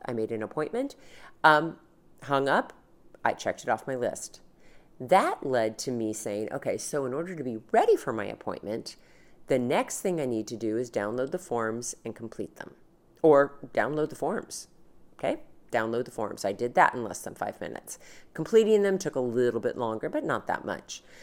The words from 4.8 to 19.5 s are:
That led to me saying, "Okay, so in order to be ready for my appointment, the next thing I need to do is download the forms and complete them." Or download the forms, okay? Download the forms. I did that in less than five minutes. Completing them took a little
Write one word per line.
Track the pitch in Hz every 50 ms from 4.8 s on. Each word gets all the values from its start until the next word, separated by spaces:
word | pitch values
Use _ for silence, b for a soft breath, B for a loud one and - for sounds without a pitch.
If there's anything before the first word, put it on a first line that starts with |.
| b b b -
That | 127 120 180 196 277 359 - - -
led | 139 127 120 110 110 110 -
to | - 135
me | 123 117 110 107 107
saying, | - - 113 101 104 107 - -
"Okay, | 143 - - -
so | 110 - - - 143 135
in | 123 127
order | 151 170 185 180
to | 156 127
be | 127 110 110 - -
ready | - 226 427 466 403
for | - - 135 113
my | 107 101
appointment, | 101 110 - - - - - - 101 110 - - - - b b b b b b b b b b
the | - 143
next | 127 123 123 156 220 262 - - -
thing | - 196 175 160
I | 139
need | 127 117 110 104 -
to | 120
do | 104 113 110 110
is | 117 127 123
download | - 113 101 104 117 123 131 151
the | 180 180
forms | - - 123 117 113 110 113 120 120 - - - -
and | 113 107
complete | - 113 107 - - 95 - -
them." | - - - - _ - _ _ _ _ _ _ - -
Or | 156 143 139 143 143 - - - - -
download | 113 107 127 151 151 156 151
the | -
forms, | - 139 151 214 - - - - - - _ - - - - - - - - -
okay? | - - - 302 - - - - - - -
Download | - 113 110 113 113 120 123
the | 123
forms. | - - 107 98 - - -
I | 98
did | 98 - 120 120 127
that | 185 160 - -
in | 123 113
less | 98 87 - -
than | 92 -
five | - - 104 - -
minutes. | 87 - - - - - - - B B B B B B -
Completing | - 156 - 226 220 220 214 214 202 202
them | 196 190 185
took | 190 151 -
a | 135
little | 127 120 113 123 123 120